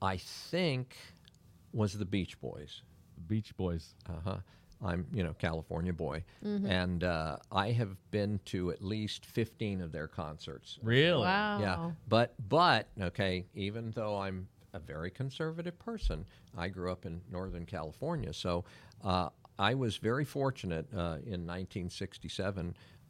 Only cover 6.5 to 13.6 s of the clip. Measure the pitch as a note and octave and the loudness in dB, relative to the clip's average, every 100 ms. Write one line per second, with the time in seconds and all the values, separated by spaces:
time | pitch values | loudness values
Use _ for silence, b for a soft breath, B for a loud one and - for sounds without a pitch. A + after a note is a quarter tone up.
6.5 | G#3 G2+ F#2 F2+ F2 F2+ E2 D#2 C#2+ - | -2 2 2 2 2 2 2 0 -4 -4
7.5 | G2 G2+ A#2+ G#2+ F#2+ - G#2+ G2+ G#2 - | 0 2 2 0 -4 -4 0 0 0 -2
8.5 | F#2+ F2+ - F#2+ G#2+ G#2+ - - - A2 | -2 -2 -2 -2 -2 -2 -6 -4 -2 -2
9.5 | - G#2+ G2 E2+ D#2 D2+ - D#2 D2+ - | -2 -4 -2 -4 -6 -6 -6 -6 -6 -10
10.5 | C2+ - - A2 B2 E3 D#3+ A2+ G3 G#3 | -12 -12 -4 4 8 8 6 4 4 2
11.5 | G3+ G2+ F#2 E3 D#3+ - A2+ A#2+ - G#2 | 2 2 2 -2 -6 4 4 4 0 2
12.5 | D3+ F3 A#2+ - - F2+ - G2 F#2 F2+ | 6 8 6 2 -2 -2 2 2 0 -2
13.5 | - | -4